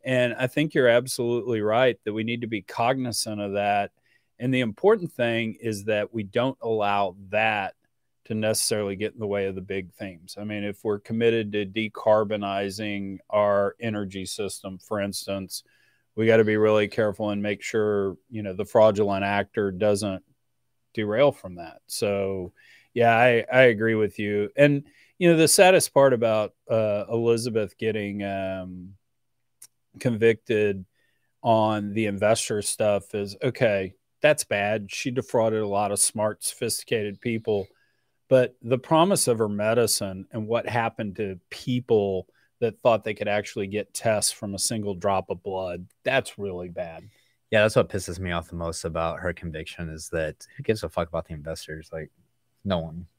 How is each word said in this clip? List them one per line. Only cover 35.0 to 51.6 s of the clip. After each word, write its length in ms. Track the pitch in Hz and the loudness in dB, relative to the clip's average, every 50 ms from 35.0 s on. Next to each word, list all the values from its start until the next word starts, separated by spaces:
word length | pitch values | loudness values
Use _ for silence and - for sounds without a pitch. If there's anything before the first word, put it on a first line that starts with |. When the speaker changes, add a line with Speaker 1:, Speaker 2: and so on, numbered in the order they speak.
| - 135 | -6 -4
Speaker 1:
defrauded 500 | 123 131 117 - - 123 113 113 110 110 | -4 -4 -6 -2 0 2 2 2 2 0
a 40 | 110 | -2
lot 260 | 101 98 101 104 101 | 0 0 0 0 0
of 60 | 101 101 | 0 0
smart, 460 | - - - 110 107 107 104 _ - | 0 -2 0 -2 -2 -2 -2 _ -10
sophisticated 760 | - - - 123 113 107 - - - 123 113 104 104 98 - | -10 -6 -4 -4 -4 -4 -6 -4 -4 -2 -2 -2 -4 -8 -6
people. 460 | - 120 113 113 110 - 107 101 92 - _ _ _ _ _ _ _ _ _ _ _ _ | -6 -4 -4 -4 -2 -2 -2 -2 -2 -6 _ _ _ _ _ _ _ _ _ _ _ _
But 260 | 131 131 123 113 _ _ | 4 4 4 4 _ _
the 160 | - 117 123 123 | -2 -2 -2 -2
promise 500 | - - 165 160 165 196 196 151 - 135 | 0 2 4 4 6 4 4 2 2 0
of 100 | 120 110 | 2 2
her 100 | 113 104 | 0 0
medicine 800 | 104 101 104 110 117 120 117 107 - - 110 95 95 92 95 _ | 0 0 0 2 4 4 2 2 0 -2 -4 -6 -8 -10 -14 _
and 140 | - 117 107 | -8 -8 -4
what 220 | 107 117 117 - - | -2 -2 -2 -2 -2
happened 480 | 113 120 113 113 - - 110 104 92 | -2 -2 -2 -2 -4 -6 -8 -8 -6
to 220 | - 107 98 95 87 _ _ | -6 -6 -8 -8 -12 _ _
people 760 | - - - - 123 123 123 - 117 107 101 98 95 92 90 _ _ _ _ _ _ _ | -16 -12 -6 -4 -4 -4 0 2 2 2 2 2 -2 -4 -6 _ _ _ _ _ _ _
that 200 | 120 113 98 _ | -4 -4 -4 _
thought 240 | _ 123 113 104 - | _ 4 4 4 2
they 100 | 110 107 | -4 -6
could 140 | - 107 104 | -4 -2 -2
actually 380 | 101 104 104 - - 113 101 | -2 -2 -2 -4 -6 -6 -6
get 260 | 98 98 104 98 _ | -4 -4 -6 -6 _
tests 380 | _ - - 117 107 104 - - | _ -4 0 0 0 0 0 -4
from 220 | - - - 101 98 | -4 -6 -10 -8 -6
a 40 | 92 | -4
single 360 | - - 120 110 104 101 98 | -4 -4 -4 -4 -4 -6 -6
drop 340 | 87 92 101 98 95 90 - | -2 -2 0 0 0 -2 -4
of 140 | 98 90 | -8 -8
blood, 420 | _ 104 95 92 92 90 87 87 90 - _ _ _ | _ -6 -6 -6 -6 -6 -8 -10 -12 -16 _ _ _
that's 340 | 127 131 135 - - - - | 0 0 0 -2 -2 -10 -8
really 300 | 101 98 90 87 90 90 | -8 -6 -6 -8 -10 -10
bad. 340 | 85 90 90 85 80 80 82 - _ _ _ _ _ _ _ _ | -8 -8 -10 -10 -10 -16 -20 -20 _ _ _ _ _ _ _ _
Speaker 2:
Yeah, 120 | 110 107 | 2 4
that's 140 | 104 110 - | 4 4 4
what 140 | 131 101 - | 2 2 2
pisses 280 | - 98 - - 85 85 | -2 -8 -6 -6 -8 -8
me 120 | 95 90 | -6 -4
off 180 | 87 85 82 - | -4 -4 -6 -6
the 80 | 85 | -10
most 280 | 85 85 85 82 - - | -8 -6 -6 -6 -6 -8
about 340 | 85 80 82 82 82 82 80 | -6 -4 -2 -2 -2 -4 -4
her 140 | 87 87 85 | -6 -6 -6
conviction, 560 | - - 85 78 78 82 - - - 85 80 | -6 -10 -10 -10 -10 -12 -12 -12 -12 -10 -10
is 180 | 80 80 78 - | -10 -12 -12 -6
that 360 | - 82 78 76 73 _ - _ _ | -4 -4 -4 -4 -6 _ -20 _ _
who 60 | - | -10
gives 200 | 139 - 110 107 | -4 -4 -2 -2
a 60 | - 82 | -4 -6
fuck 200 | - - 85 80 | -4 -4 -4 -4
about 180 | - 82 80 | -4 -8 -8
the 80 | _ 82 | _ -12
investors? 560 | 76 73 80 80 - | -12 -10 -10 -10 -10